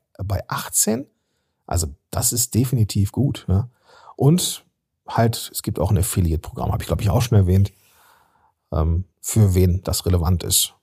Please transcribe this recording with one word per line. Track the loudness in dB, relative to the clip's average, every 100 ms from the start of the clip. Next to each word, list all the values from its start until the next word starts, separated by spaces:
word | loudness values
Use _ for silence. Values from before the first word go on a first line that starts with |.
| _ -12
bei | -6 -6 -6
achtzehn. | -8 -6 -2 0 -2 -6 _ _ _ _ _ -6
Also | -4 -4 -8 -10
das | -4 -2
ist | -2 -2 0
definitiv | 0 0 0 0 -2
gut, | 0 -2 -2 -2
ne? | 0 -2 _ _ -20 -18 0
Und | 2 4 0 -8 _ _ _ _ -8
halt, | 0 0 0 -8
es | -8
gibt | -6 -2
auch | 0
ein | 0
Affiliate-Programm, | 0 0 0 0 -4 -8 -4
hab | -4
ich, | -2
glaub | -2
ich, | 0
auch | 0
schon | 2 4
erwähnt, | 4 4 2 _ _ _ _ _ _ _ _ _ -8
ähm, | -2 0 0 -4 _
für | -4 2 4 4
wen | 4 2
das | -2 -4 0
relevant | 0 2 0
ist. | 0 -2 -2 _